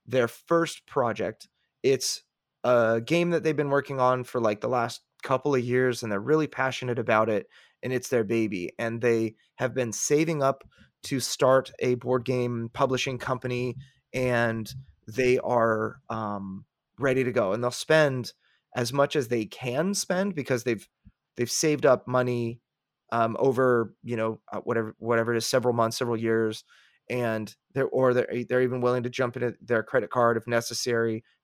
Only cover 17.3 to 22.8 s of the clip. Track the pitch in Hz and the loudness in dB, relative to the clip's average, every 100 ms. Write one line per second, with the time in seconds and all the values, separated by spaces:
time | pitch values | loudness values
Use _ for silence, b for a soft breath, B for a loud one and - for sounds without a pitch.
17.3 | 113 98 110 123 - - 156 147 131 117 | 0 0 0 -4 -6 2 4 4 0 -8
18.3 | - _ _ _ - 120 139 143 156 120 | -14 _ _ _ -6 -2 2 2 0 -2
19.3 | 120 107 - 123 127 185 196 - 180 202 | -2 -4 -8 -4 -2 -2 -4 -2 -2 -2
20.3 | 160 127 123 123 107 - _ - _ _ | -4 -4 -2 -2 -4 -6 _ -20 _ _
21.3 | - 120 - 156 143 143 120 - 127 123 | -6 -4 0 0 2 4 2 2 0 0
22.3 | 120 117 120 _ _ | -2 -4 -8 _ _